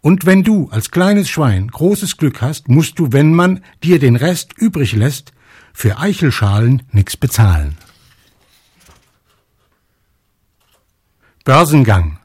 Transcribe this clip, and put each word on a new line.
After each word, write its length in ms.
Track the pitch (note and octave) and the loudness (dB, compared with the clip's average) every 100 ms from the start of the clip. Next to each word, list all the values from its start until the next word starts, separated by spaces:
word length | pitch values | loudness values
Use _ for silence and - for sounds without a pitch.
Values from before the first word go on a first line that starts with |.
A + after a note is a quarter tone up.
Und 240 | D3 F#3 D#3+ | 2 2 4
wenn 180 | F#3+ | 2
du 260 | G3+ G#3 C#3 | 2 0 -2
als 200 | A2 - | -6 -4
kleines 400 | E3+ F#3 G#3 E3 | -2 0 0 -2
Schwein 380 | - C#3 F#2+ G#2+ | -2 0 0 -4
großes 500 | - E3+ G3+ G3 - | -4 -2 -2 -6 -4
Glück 240 | D3 - | -4 -2
hast, 280 | B2+ D3+ - | -6 -6 0
musst 280 | C3+ D#3+ - | 2 2 -4
du, 140 | D3+ | -2
wenn 220 | C3+ D3+ | 2 2
man 280 | E3+ F3+ F#3 _ _ | 2 0 -2 _ _
dir 160 | E3 E3+ | 0 2
den 160 | C3+ A#2+ | 4 2
Rest 380 | D#3+ F3+ - - | 0 -4 -10 -4
übrig 360 | A3 D#3+ C3+ | -4 -2 -4
lässt, 400 | G#2+ B2+ C#3 - _ _ _ _ | 0 -2 -4 -16 _ _ _ _
für 260 | - G#2 G2 | -4 -4 -2
Eichelschalen 840 | F#3 - D#3 - G2+ G2+ A#2 C3 - | -4 -2 -2 0 -2 0 0 0 -2
nix 260 | G2+ F#2+ - | -2 -2 -4
bezahlen. 600 | C3+ - G#2+ E2 D2 D2+ _ _ _ _ _ _ _ _ _ _ _ _ _ _ _ _ _ _ _ _ _ _ _ _ _ _ _ _ _ _ _ _ _ _ _ _ | -4 0 2 2 -4 -10 _ _ _ _ _ _ _ _ _ _ _ _ _ _ _ _ _ _ _ _ _ _ _ _ _ _ _ _ _ _ _ _ _ _ _ _
Börsengang. 760 | - C3+ E3 D3+ A#2+ F#2+ D#2+ D2+ | 0 2 4 2 4 2 0 -6